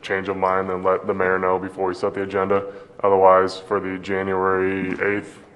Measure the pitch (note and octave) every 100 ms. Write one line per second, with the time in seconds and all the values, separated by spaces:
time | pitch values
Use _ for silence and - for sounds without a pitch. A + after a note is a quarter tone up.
0 | - F#2+ F#2+ F#2+ F#2 F#2+ F#2+ F2+ F#2 F#2
1 | G2+ F#2+ F#2 F#2+ F#2 F#2 F#2+ F#2+ F#2 F2+
2 | G2+ G2 G2 G2 F#2+ G2 - - - -
3 | G2+ F#2+ F#2+ F#2 F#2 - - G2+ F#2 F#2
4 | F#2 F#2+ F#2+ F#2+ F#2+ F#2+ F#2+ F#2+ F#2 F2+
5 | G2 G#2 - - -